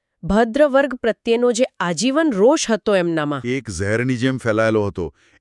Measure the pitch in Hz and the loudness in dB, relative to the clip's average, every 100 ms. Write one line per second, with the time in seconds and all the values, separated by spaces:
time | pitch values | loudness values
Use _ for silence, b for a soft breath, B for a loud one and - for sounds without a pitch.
0 | _ _ 170 202 233 285 294 269 277 254 | _ _ 0 2 2 2 2 2 0 -2
1 | 233 - 233 233 247 226 254 - 175 156 | -4 -2 -2 0 2 0 -2 -2 -4 -2
2 | 247 285 320 190 233 320 - 214 220 196 | 0 0 0 2 4 2 0 -2 0 0
3 | 175 160 147 139 120 131 110 85 101 113 | 0 -2 -2 -4 -4 -6 -6 -6 -2 -2
4 | 127 123 131 131 117 107 110 110 101 92 | -2 -2 -2 -2 -2 0 2 2 -2 -4
5 | 78 b b b | -8 b b b